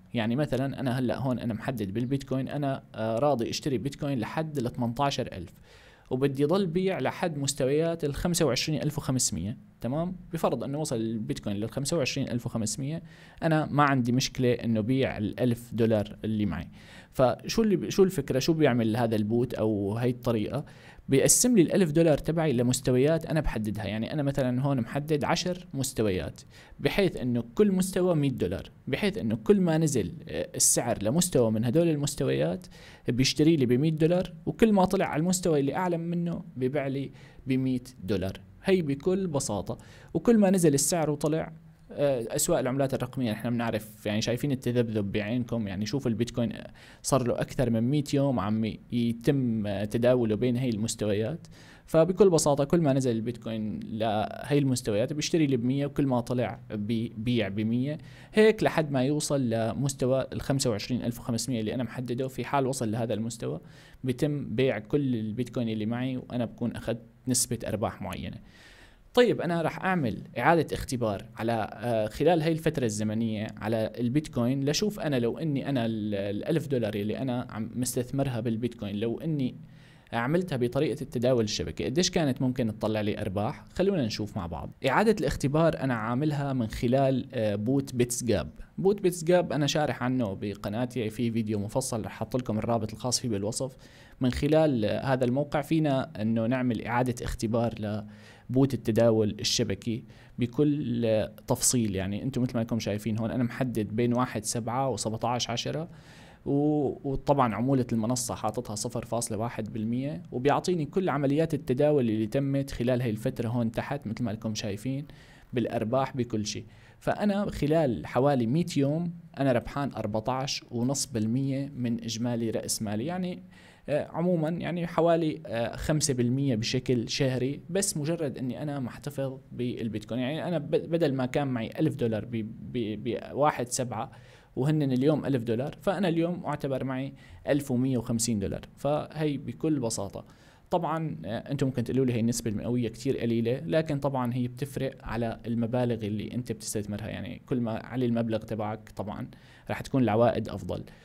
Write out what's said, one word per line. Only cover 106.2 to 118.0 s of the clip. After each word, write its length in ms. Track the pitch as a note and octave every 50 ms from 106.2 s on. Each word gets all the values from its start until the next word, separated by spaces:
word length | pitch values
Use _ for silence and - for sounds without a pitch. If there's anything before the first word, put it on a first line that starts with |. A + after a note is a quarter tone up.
| - - - - -
و-، 640 | - C#3 C#3+ D3 D3+ D3+ D3+ C#3+ A#2 - - - C#3+
وطبعًا 440 | C3+ C3+ - - C#3+ C#3+ C3 A#2+ G2+
عمولة 320 | G2 A#2 C3 C#3 C3 B2 - A#2+
المنصة 420 | A2+ G#2+ A2 B2+ B2 - - G2
حاططها 400 | - - A2 G#2 - A#2+ - G#2+
صفر 300 | G#2 - B2 - A#2+ A2
فاصلة 340 | - - A#2 A#2 - A#2 G2
واحد 340 | A2 A#2+ - - A2 G#2 B2+
بالمية، 500 | A#2 G#2+ A2 A#2+ B2 C3+ C#3+ D#3 F3 F3 - -
وبيعطيني 520 | C3 B2 C#3 C3+ C3+ - - F3+ E3+ D3+
كل 240 | C#3 - G3+ F#3+ E3+
عمليات 460 | C3 C#3+ C#3+ C3+ C#3 D3 E3 D#3+ D#3+
التداول 560 | C#3 - - B2+ B2 C#3+ D3+ D3+ D3 B2+ A2+
اللي 160 | G#2+ A2 A2+
تمت 440 | G#2+ - C3+ C#3 C#3 C#3 C#3 C#3 C#3
خلال 320 | - - A#2+ A#2+ C3 A#2+ B2+
هاي 80 | B2
الفترة 380 | G#2+ G#2 - C3+ B2+ - A#2 A2
هون 240 | A#2 B2 A#2 A2+ A2
تحت 340 | - A2 - D3 C#3+ -
مثل 180 | G#2+ A2 - B2+
ما 60 | A2+
أنكم 240 | G2+ G#2+ - A2 G#2+
شايفين 520 | G#2+ - A2 G2 G2+ - C3 C3+ C3+ C#3+ C#3 - - - - - - - - -
بالأرباح 640 | B2+ A2+ - - A#2 A2+ G#2+ A#2+ C3 C3+ C3 -
بكل 300 | C3 A#2+ A2+ - G#2+ G#2
شيء. 180 | G#2 - G#2 G#2 - - - - - - -
فأنا 520 | - - - - - G#3 G3 G3 G#3 -
خلال 560 | - - - C#3+ D3+ E3 D#3+ C3+ A2+ D#2